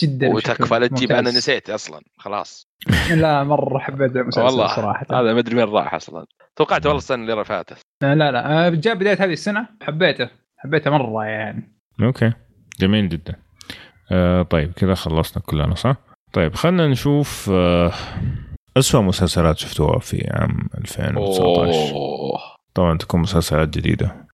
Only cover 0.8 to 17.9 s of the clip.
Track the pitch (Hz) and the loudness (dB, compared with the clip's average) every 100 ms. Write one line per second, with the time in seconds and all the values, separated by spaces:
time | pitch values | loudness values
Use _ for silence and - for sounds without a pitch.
0.8 | 120 127 127 123 123 120 120 123 - 107 | 2 0 2 2 2 -2 -2 -4 -4 -8
1.8 | - 76 _ _ 101 101 - - _ _ | -8 -16 _ _ -8 -8 -8 -16 _ _
2.8 | - - - 160 160 143 139 147 135 135 | 0 2 4 4 4 2 2 0 0 -2
3.8 | - 135 135 127 123 - 120 127 101 117 | -4 -2 0 0 -2 2 2 2 0 0
4.8 | 104 - - 120 120 113 117 120 110 104 | -2 -4 -2 0 2 0 0 0 2 2
5.8 | 80 80 - 82 78 _ _ - 156 180 | 0 -6 -8 -16 -16 _ _ -4 0 2
6.8 | 147 147 - 127 113 110 101 101 82 - | 0 -2 -2 -4 -2 -4 -2 -6 -6 -18
7.8 | _ _ 139 147 151 123 135 156 175 165 | _ _ 2 4 2 0 0 2 2 2
8.8 | 208 226 196 185 190 156 - 208 233 _ | 0 0 0 2 0 -2 -4 -4 -6 _
9.8 | - 151 175 131 120 _ _ _ 139 151 | -8 0 0 0 -6 _ _ _ -2 0
10.8 | 151 147 120 110 107 107 107 107 - _ | 2 0 0 -4 -4 -6 -6 -10 -14 _
11.8 | _ - 110 131 113 113 _ _ _ - | _ -2 -2 2 0 0 _ _ _ -2
12.8 | 95 107 98 80 - - _ _ - - | 2 2 0 -4 -8 -14 _ _ -20 -20
13.8 | - _ _ 90 90 90 87 85 76 87 | -20 _ _ 0 2 2 2 0 -2 -2
14.8 | 95 92 - 80 - - - 78 80 87 | 0 0 0 -2 -2 -4 -4 -2 0 0
15.8 | 117 135 _ _ _ - 80 98 160 180 | -2 -2 _ _ _ 0 0 0 0 2
16.8 | 156 127 143 143 143 - - 92 87 87 | 2 2 2 0 0 -4 0 2 4 4
17.8 | 87 | 2